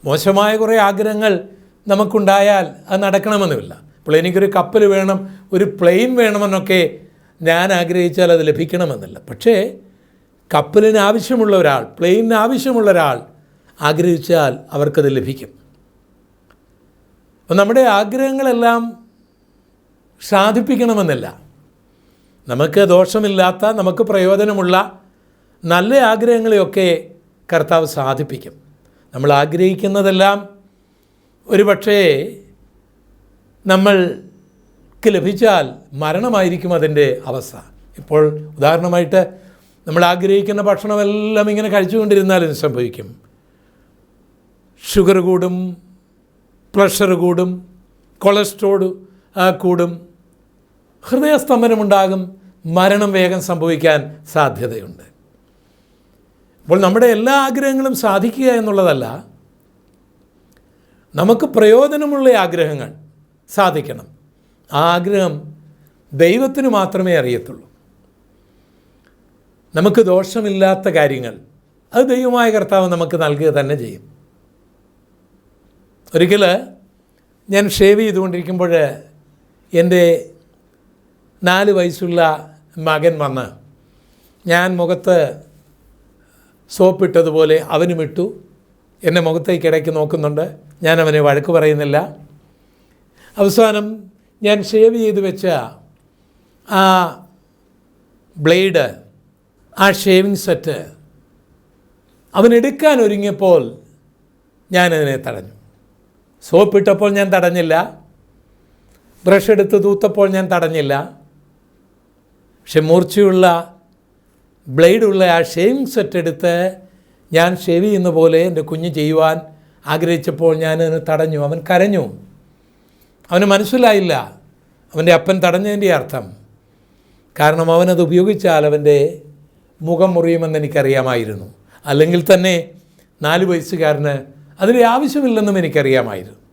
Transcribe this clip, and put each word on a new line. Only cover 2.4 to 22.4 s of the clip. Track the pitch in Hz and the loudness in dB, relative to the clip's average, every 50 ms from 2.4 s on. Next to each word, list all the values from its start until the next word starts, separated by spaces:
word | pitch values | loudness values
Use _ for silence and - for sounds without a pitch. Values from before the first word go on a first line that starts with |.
| 196 208 208 196 180 151 - - - - | 4 4 2 2 0 -4 -8 -18 -10 -6
അത് | 202 196 202 | -4 -2 -2
നടക്കണമെന്നുമില്ല. | 196 190 196 196 214 214 202 196 175 147 117 98 95 - - - - _ _ | 0 0 0 0 0 -2 -2 0 -2 -4 -4 -6 -12 -18 -20 -20 -20 _ _
ഇപ്പോൾ | _ - 156 160 | _ 0 2 2
എനിക്കൊരു | 170 180 180 190 196 196 196 | 2 2 0 0 0 2 0
കപ്പൽ | 190 175 185 - 220 214 202 196 | -2 -2 0 0 2 4 4 2
വേണം, | 196 190 190 190 190 - - - - - _ - | 2 0 0 -2 -4 -4 -10 -18 -20 -14 _ -2
ഒരു | 180 202 - - - | -2 -2 -2 -2 0
പ്ലെയിൻ | 175 170 180 185 233 254 254 247 | 2 2 4 4 2 0 0 0
വേണമെന്നൊക്കെ | 233 214 208 208 202 202 190 190 175 190 190 185 170 156 - - - - _ _ _ _ _ _ | 0 0 0 -2 -2 -2 -2 -4 -2 0 0 0 0 0 -4 -10 -20 -20 _ _ _ _ _ _
ഞാൻ | 165 160 165 170 175 196 196 175 | -2 0 0 2 2 0 0 -2
ആഗ്രഹിച്ചാൽ | 175 165 175 180 175 175 151 - 180 170 170 | -2 -2 -2 0 0 0 0 0 2 4 4
അത് | 165 160 151 | 2 4 0
ലഭിക്കണമെന്നില്ല. | 147 - 165 156 - 180 175 165 135 107 98 90 - - - - | 0 0 -2 -4 -2 -4 -4 -4 -4 -8 -12 -16 -18 -20 -18 -18
പക്ഷേ | 120 - - 226 233 190 202 247 285 - - _ _ _ _ _ _ _ _ _ _ _ _ _ - | -16 -2 2 2 2 2 0 -4 -6 -12 -20 _ _ _ _ _ _ _ _ _ _ _ _ _ -2
കപ്പലിന് | 151 - 147 - 208 214 220 214 214 196 202 | -2 -2 2 2 4 4 4 4 4 2 2
ആവശ്യമുള്ള | 214 226 185 - 262 240 220 208 196 190 | 0 0 -2 -2 -2 0 0 2 2 2
ഒരാൾ, | 170 147 139 127 113 - - - | 2 2 0 0 -4 -8 -8 -4
പ്ലെയിനിന് | 170 175 185 220 226 226 226 220 214 | 0 0 2 2 2 2 2 0 2
ആവശ്യമുള്ള | 233 269 254 269 269 254 233 214 208 190 | 0 -2 -2 -2 -2 -2 0 2 4 4
ഒരാൾ | 175 160 147 127 117 - - _ _ _ _ _ _ _ _ _ _ | 4 2 0 -2 -4 -8 -16 _ _ _ _ _ _ _ _ _ _
ആഗ്രഹിച്ചാൽ | 151 147 151 151 170 180 175 160 - - 175 165 151 135 123 - - - - | -2 -2 0 0 0 0 0 -2 -2 0 0 2 2 0 -2 -6 -12 -12 -6
അവർക്കത് | 143 147 151 147 160 147 139 135 131 | -4 -4 -2 0 0 0 0 0 -2
ലഭിക്കും. | - 127 135 - - - - _ _ _ _ _ _ _ _ _ _ _ _ _ _ _ _ _ _ _ _ _ _ _ _ _ _ _ _ _ _ _ _ _ _ _ _ _ | -4 -6 -10 -12 -14 -20 -20 _ _ _ _ _ _ _ _ _ _ _ _ _ _ _ _ _ _ _ _ _ _ _ _ _ _ _ _ _ _ _ _ _ _ _ _ _
അപ്പം | _ _ 170 185 | _ _ 0 0
നമ്മുടെ | 202 202 226 269 262 240 208 202 | 2 2 4 2 4 4 2 0
ആഗ്രഹങ്ങളെല്ലാം | 214 208 208 262 269 269 269 269 277 262 247 233 233 233 233 233 233 233 226 - - _ _ _ _ _ _ _ _ _ _ _ _ _ _ _ _ _ _ _ _ _ _ _ - - | -2 -2 -4 -4 -4 -2 -2 -2 -2 -2 0 0 0 0 0 0 -2 -6 -10 -16 -20 _ _ _ _ _ _ _ _ _ _ _ _ _ _ _ _ _ _ _ _ _ _ _ -8 -2
സാധിപ്പിക്കണമെന്നില്ല. | 208 196 196 214 220 233 226 - 254 214 240 233 226 208 196 160 143 123 107 95 - - - - _ _ _ _ _ _ _ _ _ _ _ _ _ _ _ _ _ _ | 0 2 2 2 0 0 0 -2 -2 0 0 0 0 0 0 -2 -2 -4 -6 -10 -14 -18 -20 -20 _ _ _ _ _ _ _ _ _ _ _ _ _ _ _ _ _ _